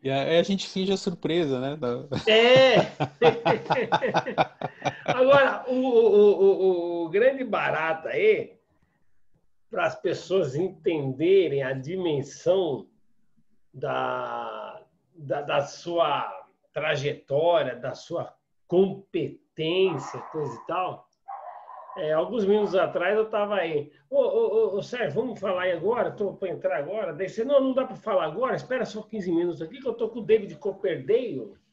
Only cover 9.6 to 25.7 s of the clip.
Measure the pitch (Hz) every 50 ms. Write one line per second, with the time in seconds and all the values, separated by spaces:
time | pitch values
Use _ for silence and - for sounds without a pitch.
9.6 | _ _ - 185 175 160 - - - 185 160 - - - 180 196 175 139 127 143
10.6 | 180 190 185 - - - 170 156 139 135 131 127 156 175 190 196 185 156 139 139
11.6 | 135 127 135 135 131 139 175 190 180 170 151 139 127 - - - - 165 180 196
12.6 | 185 160 135 113 95 _ _ _ _ _ _ _ _ _ _ _ _ _ _ _
13.6 | _ _ _ 131 127 135 127 131 131 127 127 127 123 120 117 120 117 113 110 110
14.6 | 107 104 107 - - _ _ _ _ _ _ 175 151 135 160 143 143 - 147 147
15.6 | 135 - - - - 170 170 170 165 151 139 131 117 107 98 - - _ _ _
16.6 | _ _ _ 147 147 160 151 143 135 143 127 - - _ 135 143 160 170 175 165
17.6 | 143 131 120 117 117 131 120 - - - 165 170 120 - _ _ _ _ _ _
18.6 | _ _ 175 175 196 190 - - - _ _ 180 147 - - - _ _ _ -
19.6 | 156 160 175 185 190 190 165 135 - - - 123 - - - 156 147 127 117 113
20.6 | - - 330 330 320 339 - - _ _ _ _ _ - - - - - - -
21.6 | - - - - - - - - - 151 156 156 175 185 202 247 202 190 202 214
22.6 | 208 190 165 190 170 143 - 180 175 180 208 220 220 220 - 214 208 202 208 190
23.6 | 170 165 160 147 143 - _ _ _ _ 254 285 254 220 185 226 233 208 190 220
24.6 | 226 202 185 202 - - - 247 226 170 139 190 247 254 214 - 190 208 185 180
25.6 | 180 185